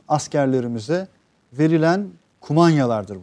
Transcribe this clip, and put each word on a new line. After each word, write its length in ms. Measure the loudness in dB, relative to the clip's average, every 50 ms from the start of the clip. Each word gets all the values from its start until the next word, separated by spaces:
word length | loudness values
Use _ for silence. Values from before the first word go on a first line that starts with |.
| -4 -2
askerlerimize 1000 | -2 -2 -2 -4 -2 -2 0 0 0 0 -2 -2 -6 -8 -6 -4 -4 -4 -4 -8 _ _ _ _ _ _ _ _ -4
verilen 540 | -2 0 2 2 2 2 2 0 0 -2 -6 -12 -20 _ _ _ _
kumanyalardır 760 | -8 -2 2 4 4 4 4 4 2 0 0 -2 -4 -8 -12 -14